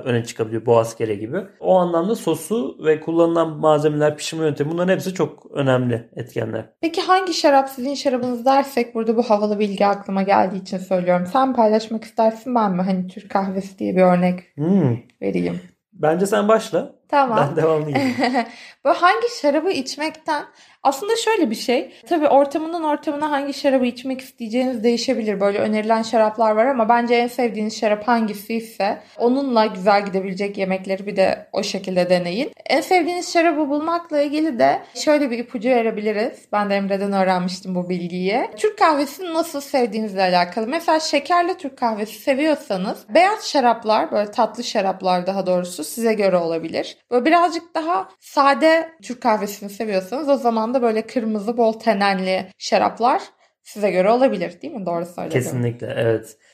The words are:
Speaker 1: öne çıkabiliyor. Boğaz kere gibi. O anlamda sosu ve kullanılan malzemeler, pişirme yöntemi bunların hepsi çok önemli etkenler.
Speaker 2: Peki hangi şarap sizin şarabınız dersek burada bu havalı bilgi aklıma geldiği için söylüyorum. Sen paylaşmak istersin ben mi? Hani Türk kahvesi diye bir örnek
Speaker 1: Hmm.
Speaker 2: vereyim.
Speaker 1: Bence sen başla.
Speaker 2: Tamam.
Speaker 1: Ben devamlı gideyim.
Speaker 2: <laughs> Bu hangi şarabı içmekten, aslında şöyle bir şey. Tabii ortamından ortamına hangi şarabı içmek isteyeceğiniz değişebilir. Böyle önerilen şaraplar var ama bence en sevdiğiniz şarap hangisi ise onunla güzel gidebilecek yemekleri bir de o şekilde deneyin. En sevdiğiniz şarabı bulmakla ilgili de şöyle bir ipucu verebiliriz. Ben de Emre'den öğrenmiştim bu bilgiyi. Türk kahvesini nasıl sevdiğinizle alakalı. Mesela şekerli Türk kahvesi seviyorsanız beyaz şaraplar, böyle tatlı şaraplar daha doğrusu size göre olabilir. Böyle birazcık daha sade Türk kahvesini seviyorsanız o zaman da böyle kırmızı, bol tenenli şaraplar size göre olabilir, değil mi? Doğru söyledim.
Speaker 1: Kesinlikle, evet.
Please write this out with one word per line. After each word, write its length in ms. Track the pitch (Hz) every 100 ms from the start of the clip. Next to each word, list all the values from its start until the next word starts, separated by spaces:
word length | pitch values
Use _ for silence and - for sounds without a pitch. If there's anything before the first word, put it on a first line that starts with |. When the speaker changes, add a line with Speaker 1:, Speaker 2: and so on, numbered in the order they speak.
Speaker 1:
öne 200 | 135 120
çıkabiliyor. 420 | 113 - 110 113 110
Boğaz 300 | 117 113 -
kere 180 | 110
gibi. 220 | 101 110 170 196 -
O 160 | - 185
anlamda 360 | 175 165 185
sosu 640 | 226 - 156 - 226 247 -
ve 160 | 156 151
kullanılan 480 | 160 165 170 165 160 151
malzemeler, 580 | 156 151 156 147 151 147
pişirme 280 | - 160
yöntemi 260 | 160 143 147
bunların 220 | 170 180
hepsi 220 | 185 185
çok 320 | 180 156 - -
önemli 560 | 151 135 127 123 117 - -
etkenler. 480 | 120 - 113 110 - _
Speaker 2:
Peki 200 | 330 349
hangi 340 | 320 370 370
şarap 340 | 320 311 277 269
sizin 260 | - 254
şarabınız 500 | 269 285 247 247 240
dersek 500 | 240 269 269 - 233
burada 220 | 226 226 226
bu 60 |
havalı 360 | 226 208 208 208
bilgi 280 | 214 196 202
aklıma 360 | 202 196 196
geldiği 400 | 190 196 190 190
için 160 | - 185
söylüyorum. 480 | - 185 175 180 180
Sen 220 | 269 262
paylaşmak 500 | 247 214 214 - 220
istersin 500 | - - 226 226 262
ben 180 | 240 208
mi? 100 | 180
Hani 240 | 190 185 185
Türk 240 | - -
kahvesi 480 | 202 190 190 190 -
diye 180 | 208 185
bir 60 |
örnek 380 | 185 180 180 180 - -
Speaker 1:
Hmm. 400 | 156 196 135 117 - -
Speaker 2:
vereyim. 380 | 98 - - 175 - _ _
Speaker 1:
Bence 340 | - 151 170 196
sen 220 | 208 208
başla. 500 | 220 214 175 - - -
Speaker 2:
Tamam. 400 | 294 262 220 143
Speaker 1:
Ben 120 | 151
devamlı 260 | 160 156 151
gideyim. 260 | 196 262 233
Speaker 2:
<laughs> 680 | 247 254 226 - - -
Bu 40 | 269
hangi 520 | 339 349 440 480 -
şarabı 300 | 294 294 330
içmekten, 760 | 294 254 - 311 311 - 294 - _ - _
aslında 340 | 269 277 415 453
şöyle 340 | - 440 247
bir 40 |
şey. 380 | 214 - 247 359 - -
Tabii 200 | 330 302
ortamından 560 | 269 285 320 320 339
ortamına 460 | 311 294 302 285 302
hangi 220 | 294 285
şarabı 320 | 277 285 262 247
içmek 340 | 240 269 262
isteyeceğiniz 640 | - - 226 240 254 247
değişebilir. 560 | 226 233 - 233 214 190
Böyle 180 | 202 202
önerilen 440 | 214 214 214 226
şaraplar 480 | 226 233 214 214 226
var 160 | 214 240
ama 220 | 254 220
bence 260 | 240 240
en 120 | 240 240
sevdiğiniz 540 | 240 240 202 214 220
şarap 280 | 214 208 214
hangisi 460 | 233 220 208 -
ise 480 | 226 226 - 196 - - -
onunla 480 | 240 262 277 233 220
güzel 380 | 190 190 202
gidebilecek 540 | 196 190 190 185 202 202
yemekleri 480 | 190 190 190 190 202
bir 100 | 190
de 320 | 190 - -
o 100 | -
şekilde 480 | 208 190 190 180 180
deneyin. 400 | 180 175 196 285 - -
En 140 | 285
sevdiğiniz 520 | 320 370 320 359 349
şarabı 360 | 339 330 294 294
bulmakla 520 | 294 320 339 339 302
ilgili 360 | 294 294 320 233
de 240 | 262 - -
şöyle 360 | - - 294 277
bir 80 | 233
ipucu 300 | 240 247 233
verebiliriz. 800 | 247 226 208 214 208 247 - -
Ben 180 | 208 202
de 40 |
Emre'den 380 | 202 196 196 202
öğrenmiştim 600 | 196 185 185 185 - 185
bu 140 | 180 180
bilgiyi. 600 | 180 175 180 185 226 440 -
Türk 220 | 427 415
kahvesini 560 | 349 285 285 - 370
nasıl 260 | 320 330 285
sevdiğinizle 640 | 277 277 240 220 220 190
alakalı. 440 | 185 180 175 226 220
Mesela 340 | 330 339 311
şekerli 560 | 311 285 285 349 349 370
Türk 200 | 269 -
kahvesi 400 | 240 214 214 -
seviyorsanız 880 | - 262 311 294 - 190 196 - -
beyaz 340 | 247 370 427 -
şaraplar, 640 | 294 240 226 214 220 311
böyle 180 | 220 208
tatlı 340 | 208 220 -
şaraplar 640 | 240 220 190 190 185 180 180
daha 200 | 196 185
doğrusu 380 | 180 180 180
size 300 | 302 - 226
göre 220 | 214 196 180
olabilir. 640 | 165 165 165 107 - - -
Böyle 140 | 247
birazcık 500 | 240 339 349 330 -
daha 340 | 320 320 359 - _
sade 680 | - - 277 269 320 320 320 -
Türk 180 | - 247
kahvesini 480 | 247 214 202 - 202
seviyorsanız 580 | - 220 190 190 254 285
o 80 | 269
zaman 380 | 233 226 226
da 80 | 262
böyle 200 | 233 220
kırmızı, 540 | 220 254 220 214 202 240
bol 160 | 226
tenenli 760 | 226 233 202 202 190 190 185 185 -
şaraplar 640 | - 202 202 - 233 349 - _ _ _
size 280 | - 214 202
göre 200 | 180 190
olabilir, 520 | 247 262 202 170 -
değil 120 | 285
mi? 120 | 277 175
Doğru 200 | 170 175
söyledim. 340 | - 170 147
Speaker 1:
Kesinlikle, 540 | 123 127 120 117 110 135
evet. 400 | 117 110 110 - _